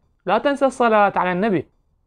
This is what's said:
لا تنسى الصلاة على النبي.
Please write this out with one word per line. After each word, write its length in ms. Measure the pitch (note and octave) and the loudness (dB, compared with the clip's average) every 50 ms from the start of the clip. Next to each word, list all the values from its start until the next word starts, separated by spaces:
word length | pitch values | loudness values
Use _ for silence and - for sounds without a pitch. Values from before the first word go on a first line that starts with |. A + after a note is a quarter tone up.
| _ _ _ _ - | _ _ _ _ -6
لا 120 | F3 F#3 A3+ | -2 -2 0
تنسى 280 | A#3 C#4+ C#4+ C4+ C#4+ | 0 -2 -2 0 -2
الصلاة 460 | C4+ B3 - B3+ A#3 A3 G#3+ G3+ G3 F#3+ | -2 0 0 0 2 4 4 2 2 2
على 160 | F3+ F3 F3+ F3+ | 0 -2 -2 -2
النبي. 340 | F3 G3 A#3 F#3+ D#3 - _ _ _ _ _ _ _ _ | -2 -2 0 0 -2 -4 _ _ _ _ _ _ _ _